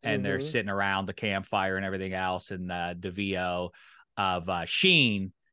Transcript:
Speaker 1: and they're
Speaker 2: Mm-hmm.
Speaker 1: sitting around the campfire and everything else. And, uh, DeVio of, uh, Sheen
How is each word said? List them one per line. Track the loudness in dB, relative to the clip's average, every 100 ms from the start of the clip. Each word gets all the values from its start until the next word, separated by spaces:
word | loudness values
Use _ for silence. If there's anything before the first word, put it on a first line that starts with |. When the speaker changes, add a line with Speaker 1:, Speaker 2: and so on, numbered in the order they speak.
Speaker 1:
and | -2 0
they're | 0 0
Speaker 2:
Mm-hmm. | 0
Speaker 1:
sitting | -2 0
around | 0 2 2 -2
the |
campfire | -4 -2 -2 0 0 2 0
and | -2
everything | -2 -2
else. | -2 -2 -2 -4
And, | -8 -4
uh, | -4 -4
DeVio | -4 -6 -4 -2 0 0 -2 -4 -8 -20 -20 -10 -2
of, | 0 0 0
uh, | -2
Sheen | -2 2 6 6 4 2 -4 -8 _